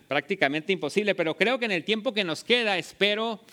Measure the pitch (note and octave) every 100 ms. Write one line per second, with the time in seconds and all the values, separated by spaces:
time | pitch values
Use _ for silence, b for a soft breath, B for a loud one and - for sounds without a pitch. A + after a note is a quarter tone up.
0 | _ B2+ - E3 C#3 D3+ D#3+ F#3 D3+ G3
1 | G#3 F#3 D#3+ D3 G3 C4 A#3 F3+ C#3+ A3
2 | G3+ G3 F#3 D#3 - A#3+ A3 F#3 D#3 -
3 | G3+ G#3 A3+ G#3+ B